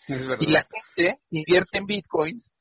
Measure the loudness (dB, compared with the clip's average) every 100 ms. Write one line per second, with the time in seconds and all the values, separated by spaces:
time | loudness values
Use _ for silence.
0 | -8 -6 -4 -2 2 2 0 -12 -12 0
1 | 0 0 _ -8 4 4 4 -6 -4 -6
2 | -4 -2 -2 -6 -18 _